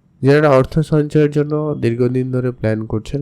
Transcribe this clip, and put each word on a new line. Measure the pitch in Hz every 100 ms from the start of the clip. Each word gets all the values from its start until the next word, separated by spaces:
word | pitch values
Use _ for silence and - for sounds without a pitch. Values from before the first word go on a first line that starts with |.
| _ -
যারা | 131 147 151
অর্থ | 131 131 160
সঞ্চয়ের | 151 156 147 151 147
জন্য | 147 147 151 151 139
দীর্ঘদিন | 117 117 123 127 127
ধরে | 127 123
প্ল্যান | 123 107 110 110
করছেন | 143 - 143